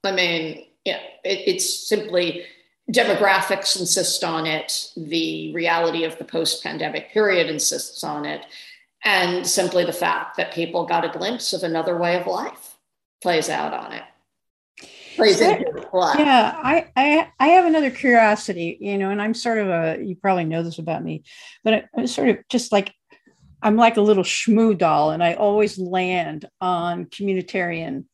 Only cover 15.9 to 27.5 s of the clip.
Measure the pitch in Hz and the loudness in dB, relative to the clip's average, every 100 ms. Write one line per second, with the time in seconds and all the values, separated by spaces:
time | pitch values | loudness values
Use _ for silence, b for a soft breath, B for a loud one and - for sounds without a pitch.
15.9 | 185 170 294 294 254 220 - 262 330 320 | 0 2 2 6 6 4 0 0 0 0
16.9 | - 285 302 330 _ 277 359 349 320 277 | 0 4 2 0 _ 6 8 6 4 2
17.9 | 254 269 233 220 208 - 175 170 - 202 | 0 4 6 6 4 -2 -6 -6 -6 -6
18.9 | 196 190 202 208 226 240 226 196 170 160 | -2 -2 -2 -2 -2 -2 0 0 0 0
19.9 | 160 - 180 196 185 160 165 170 160 160 | -2 -6 -4 0 0 0 -4 -4 -6 -6
20.9 | 160 165 156 B B B B 220 220 - | -6 -6 -10 B B B B 0 0 0
21.9 | 233 247 - 269 233 _ 247 240 202 196 | -6 -4 0 2 0 _ -2 2 0 0
22.9 | _ _ b b b _ _ 214 214 233 | _ _ b b b _ _ 0 6 6
23.9 | 233 208 202 180 - - 214 226 190 170 | 6 4 4 2 -2 2 4 4 4 2
24.9 | 151 151 160 170 170 208 208 208 208 185 | 4 2 2 0 2 2 2 0 -2 -4
25.9 | 185 180 185 160 156 - _ 185 175 170 | -2 0 -2 -4 -8 -14 _ -2 -2 -2
26.9 | 175 170 - 202 190 180 | -6 -8 -6 -2 -2 -4